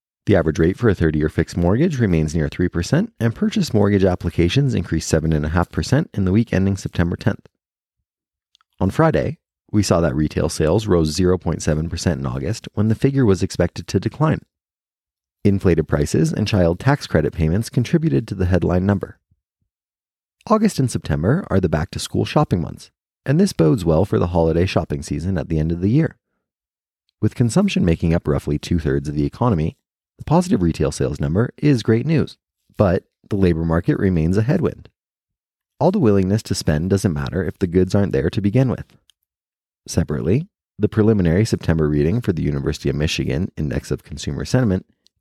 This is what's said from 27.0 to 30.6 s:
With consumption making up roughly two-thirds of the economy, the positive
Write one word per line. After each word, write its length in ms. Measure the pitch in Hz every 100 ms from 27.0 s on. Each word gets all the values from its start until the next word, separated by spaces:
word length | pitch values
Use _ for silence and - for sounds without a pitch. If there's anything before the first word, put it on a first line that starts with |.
| _ -
With 140 | 107
consumption 500 | - 117 - 190 -
making 300 | 87 80 85
up 140 | 82 -
roughly 320 | 69 - 73
two-thirds 500 | - 85 73 71 71
of 60 | 73
the 100 | 71
economy, 520 | - 120 85 78 - _ _ _ _
the 80 | -
positive 360 | 170 180 214